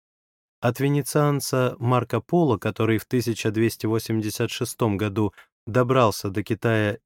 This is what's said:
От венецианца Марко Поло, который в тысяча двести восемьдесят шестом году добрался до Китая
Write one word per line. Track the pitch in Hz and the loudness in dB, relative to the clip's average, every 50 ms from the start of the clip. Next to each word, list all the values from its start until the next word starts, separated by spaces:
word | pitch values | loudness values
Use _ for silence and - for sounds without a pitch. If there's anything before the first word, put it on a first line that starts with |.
| _ _ _ _ _ _ _ _ _ _ _ - | _ _ _ _ _ _ _ _ _ _ _ -4
От | - 123 120 - | -2 -2 -2 0
венецианца | 131 139 143 143 135 - - 151 147 147 143 139 - - - 131 127 123 - - | 0 0 2 0 0 0 2 2 2 2 2 0 -2 -2 0 0 0 0 -2 -2
Марко | 120 120 123 123 120 - - 113 | 0 2 2 2 0 0 -2 -4
Поло, | - - 165 175 170 143 113 95 | -2 0 0 2 2 2 2 0
который | - 110 98 - 113 107 113 104 | -2 -4 -2 0 0 2 0 0
в | - | -2
тысяча | - - 127 113 120 110 - - 113 | -2 -2 -2 0 0 -2 -2 -2 -2
двести | 104 110 113 110 - - - | 0 2 0 0 0 -2 -4
восемьдесят | 107 113 110 - - 113 110 107 107 - - 117 107 | -2 -2 -2 -2 -2 -2 -2 -2 -2 -2 -2 -4 -4
шестом | - - 127 - - - 127 110 101 95 | -4 -4 -6 -6 -4 0 0 0 0 0
году | 107 107 98 110 107 98 - - - _ _ _ - | -2 -2 0 0 -2 -2 -2 -6 -20 _ _ _ -8
добрался | - 104 127 131 123 131 131 120 107 - - - 101 | -2 0 2 2 4 4 4 4 4 2 0 -4 -6
до | 95 110 95 | -4 -4 -4
Китая | - 110 - - 117 113 110 107 104 107 - _ | -4 -4 -2 0 0 2 2 2 0 -2 -4 _